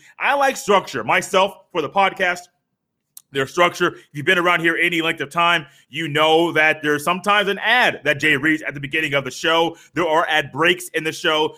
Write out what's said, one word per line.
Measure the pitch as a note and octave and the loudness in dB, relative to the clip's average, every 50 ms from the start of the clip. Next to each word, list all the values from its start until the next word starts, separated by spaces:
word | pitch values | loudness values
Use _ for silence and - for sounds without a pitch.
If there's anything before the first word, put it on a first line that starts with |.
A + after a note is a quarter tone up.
| - - _ - | -20 -20 _ -4
I | F3+ A3+ C#4 | -2 0 0
like | C#4 C#4 C4+ C4 - | 2 2 0 0 -2
structure | - - G3+ F#3 - - - B2 | 0 2 2 2 2 -2 -6 -6
myself | G#2+ C3+ E3+ F#3 E3+ - F#3+ F#3 F#3+ G3 - - _ _ | -2 0 0 0 0 0 2 2 2 0 -2 -8 _ _
for | - E3+ | -6 -4
the | D3 C3 | -4 -2
podcast. | - G3 G3 F#3 F3+ - F#3+ F3+ F3+ F3+ - _ _ _ _ _ _ _ _ _ _ _ _ _ _ - - _ | 0 0 2 2 0 0 -2 -2 -2 -4 -8 _ _ _ _ _ _ _ _ _ _ _ _ _ _ -20 -20 _
Their | C3+ C#3 C3+ C3 | -4 -4 -4 -2
structure, | - F3+ F3 F3 F3 - F3+ D#3+ - | 0 2 2 2 2 0 -2 -2 -2
if | - - _ | -6 -14 _
you've | - D3 C#3 | -12 -4 0
been | E3+ F#3+ F3+ | 0 2 2
around | E3+ F3+ F3 E3+ | 2 2 2 2
here | E3 E3+ E3 C#3+ | 2 0 0 0
any | E3 F3 F3 D#3+ | 0 0 0 0
length | D#3+ E3 D#3+ D#3+ | -2 -2 -4 -4
of | C#3 C3 | -8 -6
time, | - E3+ E3+ E3+ E3+ E3 C#3+ - _ _ _ _ | -2 0 2 2 2 0 -2 -6 _ _ _ _
you | - D#3 E3 | -10 -8 -6
know | D3+ C#3+ D3+ D#3 D#3+ D#3+ E3 E3+ E3 | -2 0 2 4 6 6 4 4 2
that | C#3 D#3 D#3 D#3 D3+ D#3 D3 | 2 2 4 2 2 0 0
there's | D3+ D3 C#3+ | -2 -2 0
sometimes | D3 E3+ F3+ F#3 F3+ G#3 G3+ G#3 G3+ G3 | 0 -2 -2 0 0 2 2 2 2 0
an | G3 G3 | -2 -2
ad | - G#3+ A#3 B3+ A3+ F3 - - - | 0 0 2 2 2 2 0 -2 -2
that | D3 D3+ C#3 | -2 -2 0
Jay | D3+ D#3 D3 | 2 2 2
reads | C3+ C3+ D#3 D#3 D#3 | 2 2 0 -2 -2
at | - C#3+ C#3 | -4 -8 -10
the | D3 | -10
beginning | C#3 C#3 D3+ D#3+ D#3+ D3 | -8 -6 -4 -4 -2 -2
of | C#3+ C#3+ C3 | -2 -2 -2
the | B2+ | -4
show. | - - - D#3+ E3 E3 E3 E3 E3 - - _ - | -6 -4 -2 0 2 2 2 0 -4 -8 -16 _ -4
There | D3+ F3+ | -4 -2
are | D#3+ D#3 E3 F3 - | 0 2 0 2 2
ad | D#3 D#3 D3 C#3 | 0 -2 -2 -2
breaks | - C3+ D#3+ F3 F3+ F3+ - - | -2 0 2 2 2 0 -4 -8
in | - D#3+ | -6 -6
the | D#3 D#3+ | -4 -4
show. | C#3+ - - E3 D#3 D3+ D#3 D3 D3+ | -6 -4 -2 0 0 0 0 -2 -4